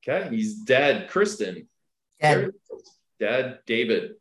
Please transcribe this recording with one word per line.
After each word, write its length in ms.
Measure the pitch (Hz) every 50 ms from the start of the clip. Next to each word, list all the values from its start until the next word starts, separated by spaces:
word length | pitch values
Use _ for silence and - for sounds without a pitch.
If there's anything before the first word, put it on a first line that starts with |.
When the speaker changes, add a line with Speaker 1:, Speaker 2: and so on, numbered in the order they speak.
| -
Speaker 1:
Okay, 220 | - 135 185 196 -
he's 280 | 117 110 110 107 104 -
dead. 480 | - - 127 131 143 160 190 - - -
Kristen. 580 | - 185 208 202 - - 107 92 90 87 - _ _ _ _ _ _ _ _ _ _ _
Speaker 2:
Dead. 140 | 151 151 151
Speaker 1:
Jerry 180 | 180 196 190 - - _ _
Lewis. 200 | - - - - _ _ _ _ _ _
Dead. 400 | 107 104 117 131 127 127 123 - _
David. 440 | - 117 113 123 113 113 90 87 87 - -